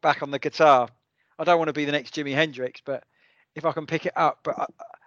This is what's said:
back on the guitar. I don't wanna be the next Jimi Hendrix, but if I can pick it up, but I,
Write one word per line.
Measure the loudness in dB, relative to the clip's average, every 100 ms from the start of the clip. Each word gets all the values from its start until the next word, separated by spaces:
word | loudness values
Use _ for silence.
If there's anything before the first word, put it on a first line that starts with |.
back | -2 -2
on | -4
the | -6
guitar. | -6 4 6 6 4 -6 _ _ _ -6
I |
don't | 2 2
wanna | 2
be | -2 -2
the |
next | -2 -4 -8
Jimi | -4
Hendrix, | 0 0 -2 -8 -8
but | -10 -10 -10 _ _ _ _ -6
if | -4
I |
can | -4 -6
pick | -6 -4
it | 0
up, | 0 0
but | -8 -6
I, | -8 -10 -20 -20